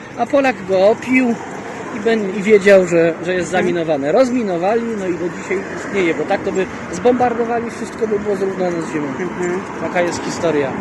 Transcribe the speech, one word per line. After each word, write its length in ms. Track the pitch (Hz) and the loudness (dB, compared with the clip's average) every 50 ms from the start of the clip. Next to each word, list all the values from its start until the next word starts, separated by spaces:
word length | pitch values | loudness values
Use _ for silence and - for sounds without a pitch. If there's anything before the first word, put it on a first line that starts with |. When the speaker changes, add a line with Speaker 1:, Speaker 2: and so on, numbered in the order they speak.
| - - - - | -16 -12 -6 -4
Speaker 1:
A 80 | 240 | -2
Polak 300 | 226 - 277 269 262 226 190 196 180 | 0 2 2 2 2 0 -2 -2 0
go 200 | 190 185 190 202 | 2 4 6 4
opił 440 | 226 226 - 233 262 254 262 240 226 - - - - - - - - - - - - | 4 2 0 2 2 4 4 2 0 -2 -6 -10 -12 -12 -12 -12 -12 -12 -10 -10 -10
i 40 | 202 | -4
ben-, 380 | 202 226 226 220 208 190 185 - | -2 0 0 0 0 -2 -4 -2
i 40 | 185 | 4
wiedział, 440 | 214 214 202 185 202 202 190 185 | 6 6 6 8 8 8 8 8
że, 280 | 170 175 170 165 170 160 - 160 | 6 4 4 4 4 2 0 -4
że 100 | 175 185 | -4 -2
jest 140 | 180 170 160 180 | -2 -2 -2 0
Speaker 2:
Mhm. 100 | 180 180 | 0 0
Speaker 1:
zaminowany. 480 | 180 175 175 165 160 160 139 135 147 165 | 2 0 0 0 0 0 0 0 2 4
Rozminowali, 720 | 233 269 247 240 254 226 196 180 165 175 196 226 233 233 233 226 208 | 4 4 4 2 0 0 0 0 0 0 2 2 0 0 -2 -4 -4
no 80 | 190 | -2
i 80 | 185 180 | -4 -4
do 140 | 165 180 175 | -2 -4 -6
dzisiaj 300 | 170 190 190 - 190 190 190 - 185 | -6 -8 -6 -4 -4 -4 -4 -6 -8
istnieje, 380 | 175 - - 202 202 185 165 151 | -8 -8 -4 -2 0 0 0 0
bo 100 | 135 151 | 0 0
tak 160 | - 196 208 - | -2 -2 -2 -2
to 100 | 196 190 | -2 -2
by 140 | 190 185 - - - - - - | -2 -2 -2 -4 -10 -10 -10 -6
zbombardowali, 760 | - 185 247 254 247 247 247 233 226 240 226 240 233 233 226 | 0 2 2 4 4 2 2 2 0 -2 -2 -2 -2 -4 -6
wszystko 360 | - - 233 - - - 233 214 | -8 -8 -10 -10 -6 -4 -2 -2
by 100 | 214 202 | 0 -2
było 180 | 208 208 202 | 0 -2 -2
zrównane 460 | 185 196 190 190 180 185 180 175 165 160 | 0 0 -2 -2 -2 -2 -2 -2 -2 -4
z 100 | - 160 | -4 -4
ziemią. 160 | 156 147 139 | -4 -4 -4
Speaker 2:
Mhm. 520 | 131 - 180 175 - 175 180 175 175 190 196 - - - | -4 -4 -6 -6 -4 -4 -4 -2 -2 -4 -4 -6 -8 -8
Speaker 1:
Taka 200 | 175 165 175 180 | -6 -4 0 0
jest 240 | 175 170 156 - - | 0 0 -2 -4 -6
historia. 440 | - - - - 165 151 147 139 131 127 - | -6 -6 -2 -2 0 0 0 0 -2 -2 -6